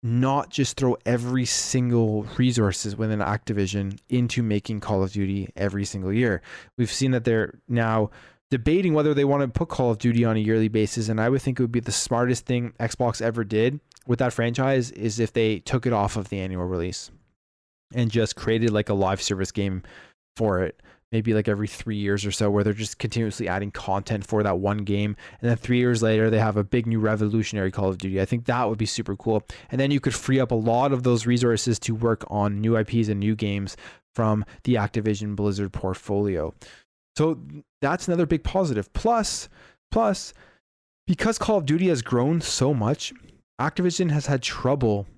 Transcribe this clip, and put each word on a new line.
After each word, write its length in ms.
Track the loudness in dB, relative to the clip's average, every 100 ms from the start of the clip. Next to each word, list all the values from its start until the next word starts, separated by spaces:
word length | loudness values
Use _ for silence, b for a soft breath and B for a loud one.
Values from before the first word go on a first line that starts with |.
not 480 | 0 2 2 0 -2
just 260 | -2 -2 0
throw 200 | 0 0 0
every 380 | -2 0 -2
single 800 | 0 -2 -2 0 2 2 2 0 -4 0
resources 600 | 2 4 2 0 -6 -4
within 240 | -2 -2
Activision 800 | -2 -2 -2 -2 0 -2 -4 -8 _
into 340 | 0 0 0
making 380 | 0 0 -2 -8
Call 240 | -2 0
of 80 | 0
Duty 360 | -2 -2 -4 -6
every 300 | -4 -4 -2
single 280 | -4 -6 -2
year. 300 | 0 0 -2 B B B -4
We've 140 | -4
seen 220 | 0 0
that 100 | 2
they're 320 | 2 2 0 -6 -4
now 420 | 0 2 2 0 B B B _
debating 440 | -2 2 2 4
whether 200 | 2 2
they 100 | 2
wanna 220 | 2 2 0
put 220 | -2 -4
Call 240 | 0 0
of 60 | 2
Duty 260 | 2 2
on 120 | 2 2
a 40 |
yearly 260 | 2 2 2
basis, 420 | 2 0 0 -2
and 120 | 0
I 80 | 2
would 120 | 0
think 200 | -2 -2
it 20 |
would 80 | 0
be 80 | 0
the 140 | -2
smartest 540 | -4 0 0 2 0 -2
thing 260 | -2 -2 -4
Xbox 420 | -6 0 -2 0
ever 220 | -2 -2
did 340 | -2 2 2 0 _ -20 -4
with 100 | 0
that 140 | 0
franchise 580 | 0 -2 0 2 2 0
is 300 | -4 -4 0
if 120 | -2
they 280 | 2 2 0
took 260 | -2 -2 0
it 60 |
off 240 | 2 0 -2
of 140 | -6
the 100 | -6
annual 260 | -4 -4 -2
release 460 | -2 -4 -6 -14 -20 _ _ _ _ _ _ _
and 160 | -2 0
just 240 | 2 0
created, 360 | -2 0 2 2
like, 180 | 0 0
a 60 |
live 280 | 0 2 0
service 300 | -2 -2 -2
game 300 | -2 -2 -4 B B B B _ -2
for 260 | 0 2
it, 200 | -2 -6 b b _
maybe, 200 | -2 2
like, 140 | 2 2
every 220 | 0 -2
three 280 | -6 -6 -2
years 300 | 0 0 -2
or 60 |
so, 180 | 0 2
where 140 | 4
they're 80 | 2
just 260 | 0 -4 -6
continuously 480 | -4 -2 -2 -2 -4
adding 240 | -4 -4
content 560 | -8 -2 -2 -2 -6 -2
for 160 | 0
that 160 | 2 2
one 200 | 0 -2
game. 360 | -2 0 -2 -4 B B
And 80 | -2
then 80 | 0
three 220 | 2 2
years 240 | 4 2
later, 260 | 4 4 4
they 120 | 4
have 160 | 2 0
a 80 |
big 220 | 0 0 0
new 120 | 0
revolutionary 720 | 2 2 2 0 0 -2 -2
Call 200 | 0 -2
of 80 | -2
Duty. 220 | -4 -2
I 40 |
think 220 | 0 -2 0
that 220 | 0 0
would 100 | 0
be 80 | -2
super 280 | -4 -6
cool. 320 | -4 0 0 -2 B B
And 100 | -2
then 120 | 0
you 80 | 2
could 140 | 0
free 260 | -2 0 2
up 100 | 2
a 60 | 0
lot 360 | 2 2 2
of 120 | 2
those 200 | 2 2
resources 540 | 2 2 4 2 0 -2
to 140 | -2
work 300 | 0 0 0 -2
on 320 | -2 0 0
new 160 | 2 2
I 60 |
Ps 260 | 2 0 0
and 120 | 0
new 160 | 0 0
games 400 | -2 -4 -6 -12 B B _ -2
from 280 | 0 0 -2 B
the 100 | 0
Activision 600 | 0 2 -2 -2 -2 -4 -2
Blizzard 360 | -2 -2 -4
portfolio. 800 | -4 -4 -6 -2 0 0 0 -4 -8 B B _ _ _ -2
So 220 | 0 -2 -8 -18 _ _
that's 280 | -4 -2 -2
another 180 | 0 2
big 160 | 0
positive. 500 | 0 0 0 -2 -4
Plus, 560 | -2 0 2 0 -6 -10 B B B _
plus, 420 | 0 2 0 -6 b b b _ _ _ _ -4
because 320 | 0 0 0
Call 200 | 2 2
of 80 | 2
Duty 220 | 2 4
has 140 | 2
grown 380 | 0 0 2 0
so 340 | -2 0 2
much, 380 | 2 0 -2 -6 -12 -20 _ _ -4
Activision 500 | -4 0 0 0 0
has 160 | 0 2
had 160 | -2
trouble 640 | -2 -2 0 2 2 0 -4